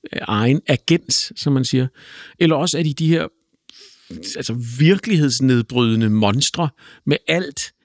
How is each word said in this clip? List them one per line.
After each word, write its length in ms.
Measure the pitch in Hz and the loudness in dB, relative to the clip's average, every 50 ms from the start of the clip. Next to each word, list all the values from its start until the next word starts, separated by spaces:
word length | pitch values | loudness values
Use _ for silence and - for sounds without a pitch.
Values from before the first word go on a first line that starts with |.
| - - | -14 -10
øh, 80 | - - | -10 -10
egen 380 | - - 107 104 110 120 139 156 _ | -6 -4 -2 0 2 2 0 0 _
agens, 640 | - 139 120 _ - 165 165 - - - - - - - | -2 -2 -2 _ 0 0 0 0 -4 -4 -4 -4 -6 -12
som 160 | - - 151 | -6 -2 0
man 120 | 139 131 127 | 0 0 0
siger, 220 | - - 127 127 131 _ - - - - - - - - _ | 0 0 -2 -2 -2 _ -14 -20 -20 -20 -20 -20 -20 -4 _
eller 180 | 175 165 156 | 2 2 2
også 220 | 135 160 175 - 170 | 2 0 -2 -2 -2
er 40 | |
de 120 | 170 156 139 | -2 -2 -2
de 140 | - 165 156 | 0 2 2
her, 180 | 165 165 165 160 _ _ _ _ _ _ _ - _ - - - - _ _ _ - 82 - - - | 2 2 0 -6 _ _ _ _ _ _ _ -20 _ -20 -20 -20 -20 _ _ _ -18 -14 -12 -12 -10
altså, 160 | - 135 - 113 123 120 117 120 127 | -8 -8 -6 -6 -8 -8 -10 -2 2
virkelighedsnedbrydende 1300 | 151 165 196 196 - 226 208 160 151 139 117 123 131 131 127 120 113 - 123 123 120 113 113 113 113 110 | 4 4 4 4 2 0 2 2 2 2 0 2 2 2 2 2 0 0 0 0 2 2 2 2 2 2
monstre 580 | 107 107 107 101 104 135 143 - - - 170 143 _ _ - - - _ _ | 2 2 2 2 2 0 -2 -2 -2 -2 -4 -4 _ _ -20 -20 -20 _ _
med 100 | 135 143 - _ - | -2 -2 0 _ -2
alt 440 | 160 175 185 143 139 - - - _ _ | -2 -2 -2 -6 -8 -10 -10 -12 _ _